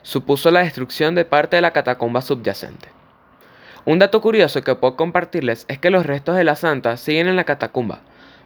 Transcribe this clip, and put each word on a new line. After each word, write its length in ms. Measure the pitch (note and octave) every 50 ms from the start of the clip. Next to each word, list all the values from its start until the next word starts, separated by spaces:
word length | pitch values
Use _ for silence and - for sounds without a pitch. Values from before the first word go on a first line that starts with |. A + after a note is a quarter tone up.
| -
supuso 480 | - - C3+ C3 - C#3+ C#3 - E3+
la 80 | E3+ F3
destrucción 560 | F3+ E3 - C3 B2+ B2+ - - D#3 D#3 F3
de 100 | F3 E3+
parte 300 | - - D3 D3 - -
de 80 | E3+ F3
la 80 | E3
catacumba 500 | - D3+ C#3 B2+ B2+ - A#2+ A#2 A#2+ B2+
subyacente. 680 | C3+ - C#3 B2 A2 - G2 - - - - - - - - _ _ _ _ _ _ _ _ _ _ - - - - - - - -
Un 120 | - D#3
dato 240 | F3+ G3 G3 A3 A3
curioso 400 | A3 A3 A3 A3 F3+ C#3+ - C#3
que 140 | B2+ - B2+
puedo 200 | - - C3 B2+
compartirles 680 | - D#3+ F3 E3 F3+ E3+ - - E3+ C#3 A#2+ A2+ - -
es 120 | - C#3 C#3
que 100 | - F3+
los 160 | G3 F#3 E3+
restos 300 | C#3 C#3 C#3+ C#3 E3 F3
de 80 | F#3 F3
la 120 | D#3 D3+
santa 400 | - - E3 D3 C3 - A#2 A#2
siguen 300 | A#2+ - - D3+ D#3+ E3+
en 80 | F3+ F#3
la 80 | F#3 E3
catacumba. 580 | - C#3+ C#3 A#2 A2 - C3 A#2+ G#2 - - - _ _ _ - - - _ _